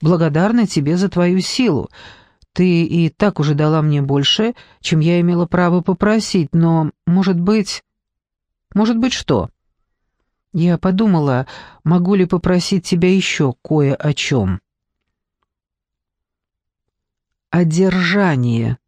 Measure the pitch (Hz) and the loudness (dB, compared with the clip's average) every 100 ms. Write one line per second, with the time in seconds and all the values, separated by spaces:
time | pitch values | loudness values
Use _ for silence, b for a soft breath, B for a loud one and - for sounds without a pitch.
0 | 156 180 165 147 196 233 208 - 143 175 | 0 2 2 0 0 0 0 -2 -2 0
1 | 190 175 175 185 180 - 247 139 71 B | -2 0 0 0 -2 -2 0 0 -4 B
2 | B B B B _ - 185 170 165 170 | B B B B _ -2 2 2 0 0
3 | 165 - 202 - 151 147 151 160 151 147 | -2 0 -2 0 -2 0 0 2 0 0
4 | 139 139 139 - 220 b b b - 160 | 0 0 0 0 -2 b b b -4 0
5 | 156 175 175 175 170 175 175 180 170 185 | 2 2 2 0 0 0 0 0 0 0
6 | 208 220 - 190 147 170 165 160 156 - | 0 0 0 -2 0 2 2 2 -2 -4
7 | - 180 190 175 175 220 196 - - _ | 0 0 2 0 0 0 -2 -8 -16 _
8 | _ _ _ _ _ _ _ 190 220 233 | _ _ _ _ _ _ _ -2 0 0
9 | 247 - - 123 85 _ _ _ _ _ | -2 -4 -2 -2 -2 _ _ _ _ _
10 | _ _ _ _ _ 170 175 165 185 185 | _ _ _ _ _ -2 0 0 0 0
11 | 220 175 143 127 131 B B B 151 180 | 2 2 2 -2 -4 B B B 0 0
12 | 175 202 180 180 175 180 - 196 - 175 | 2 0 0 0 0 -2 0 -4 -2 0
13 | 180 190 180 - 143 120 - 156 139 135 | 2 2 0 -2 -2 -4 -2 0 0 0
14 | 151 143 - 135 95 92 - _ _ _ | -2 -4 -2 0 0 -4 -8 _ _ _
15 | _ _ _ _ _ _ _ _ _ _ | _ _ _ _ _ _ _ _ _ _
16 | _ _ _ _ _ _ _ _ _ _ | _ _ _ _ _ _ _ _ _ _
17 | _ _ _ _ _ 170 170 160 190 180 | _ _ _ _ _ 0 0 2 0 0
18 | 175 202 190 139 120 117 113 123 | 0 0 0 0 0 0 -2 -6